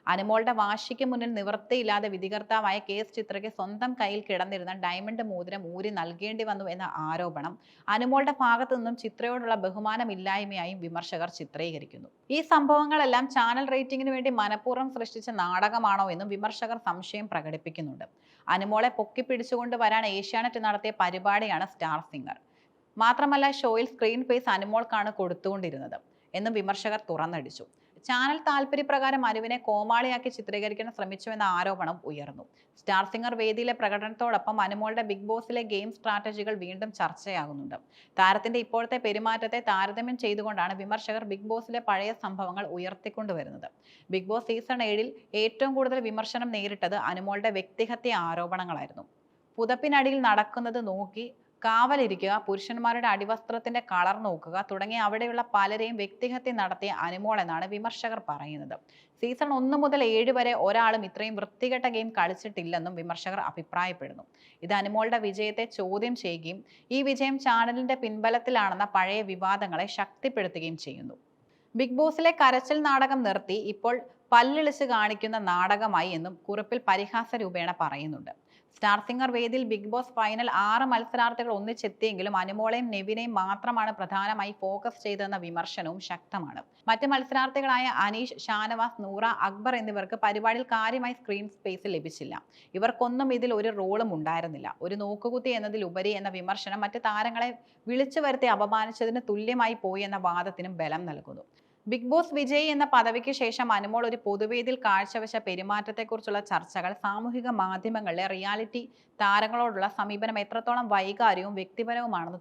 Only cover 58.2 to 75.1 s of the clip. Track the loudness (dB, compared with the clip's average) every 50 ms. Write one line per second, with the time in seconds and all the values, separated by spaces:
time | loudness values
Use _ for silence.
58.2 | -6 -6 -8 -6 -6 -8 -10 -10 -10 -10 -12 -12 _ _ -20 -20 -20 _ _ -4
59.2 | -2 -2 0 0 0 0 2 2 2 2 4 4 4 4 4 4 4 4 6 4
60.2 | 4 4 4 4 4 2 2 2 2 4 4 6 6 6 4 2 0 -4 -6 -6
61.2 | -6 -6 -4 -6 -6 -6 _ -2 -2 0 0 2 0 0 0 0 -4 -2 0 2
62.2 | 2 2 0 -4 -8 -10 -8 -6 -6 -2 -2 -2 -2 -4 -8 -8 -6 -6 -6 -6
63.2 | -6 -6 -4 -4 -4 -4 -6 -8 -10 -6 -2 -2 -2 -2 -4 -6 -10 -14 -14 -16
64.2 | -20 _ _ _ _ -20 -20 -12 -4 0 0 0 0 2 2 2 2 2 2 2
65.2 | 0 0 -2 -2 -2 -2 -2 -2 -4 -4 -4 -4 -4 -2 -2 0 0 -2 -2 -2
66.2 | -4 -4 -4 -4 -6 -10 -10 -10 -14 _ -20 -18 _ -2 0 0 2 2 2 2
67.2 | 2 0 0 0 2 2 4 4 4 2 2 -2 0 0 0 0 -2 -4 -4 0
68.2 | 2 2 2 2 2 2 2 4 4 2 2 0 -2 2 2 2 2 2 2 -2
69.2 | -2 -4 -4 -2 0 0 2 2 0 -2 -2 -2 -2 -2 -2 -4 -4 -6 -4 _
70.2 | -4 -2 0 0 -2 -2 -2 -4 -6 -6 -8 -8 -10 -12 -12 -12 -12 -14 -14 -16
71.2 | _ _ _ _ _ _ _ _ _ _ -2 0 0 0 2 2 2 2 4 4
72.2 | 4 4 6 8 6 6 6 6 2 2 0 2 4 4 4 6 4 4 2 2
73.2 | 2 2 0 0 -2 -2 -4 -4 -2 -4 -6 -2 0 0 0 0 -4 -8 -20 _
74.2 | _ 8 10 10 10 8 6 4 2 2 2 0 0 2 2 4 4 2